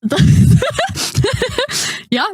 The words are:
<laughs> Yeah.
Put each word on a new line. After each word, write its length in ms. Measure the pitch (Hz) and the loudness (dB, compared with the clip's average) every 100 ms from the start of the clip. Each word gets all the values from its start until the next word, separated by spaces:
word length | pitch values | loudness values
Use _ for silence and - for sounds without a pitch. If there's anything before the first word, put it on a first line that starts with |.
<laughs> 2000 | 220 - - - - - 539 - 719 - - - 415 508 508 - 571 - - - - | -4 2 4 6 6 4 2 -4 -6 -6 -6 -2 -2 -2 -4 -4 -6 -6 -8 -10 -6
Yeah. 220 | 240 339 | -4 -4